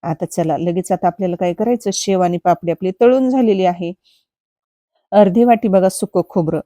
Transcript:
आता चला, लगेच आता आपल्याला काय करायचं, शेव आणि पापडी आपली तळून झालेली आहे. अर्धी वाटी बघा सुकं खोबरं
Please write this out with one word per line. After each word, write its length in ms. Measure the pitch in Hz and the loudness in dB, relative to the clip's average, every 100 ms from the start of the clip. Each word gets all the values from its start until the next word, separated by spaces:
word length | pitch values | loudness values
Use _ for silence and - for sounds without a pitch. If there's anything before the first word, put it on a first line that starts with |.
आता 220 | 170 160 | -6 -6
चला, 320 | 175 - 160 143 | -6 -4 -2 -2
लगेच 360 | 170 175 180 | -2 -4 -4
आता 140 | 180 180 | -2 -2
आपल्याला 300 | 175 185 175 | -2 -6 -2
काय 160 | 180 | -4
करायचं, 380 | 175 220 240 196 | -2 -2 -2 -4
शेव 280 | 190 - 190 | -6 -2 0
आणि 180 | 175 175 | 0 0
पापडी 260 | 185 165 170 | 0 0 -2
आपली 200 | 165 185 | -4 -4
तळून 400 | 185 240 262 262 | 2 2 4 2
झालेली 340 | 262 226 196 | 0 2 2
आहे. 280 | 185 175 170 185 _ _ _ _ _ _ _ _ _ _ _ | 0 -2 -8 -10 _ _ _ _ _ _ _ _ _ _ _
अर्धी 320 | 202 196 185 | 4 4 4
वाटी 240 | 240 226 220 | 4 2 2
बघा 200 | 190 190 | 2 2
सुकं 340 | - - 180 170 | -2 -4 -4 -2
खोबरं 320 | 196 160 160 | -2 -2 -4